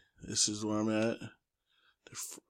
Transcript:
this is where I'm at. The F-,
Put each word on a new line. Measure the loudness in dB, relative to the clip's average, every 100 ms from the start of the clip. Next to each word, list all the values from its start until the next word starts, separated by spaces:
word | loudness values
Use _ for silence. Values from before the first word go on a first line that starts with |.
| _ _
this | -4 0 2
is | 2
where | 0 2
I'm | 4
at. | 4 2 0
The | -6 -14 _ _ _ _ _ _ -16
F-, | -12 -12 -12 -18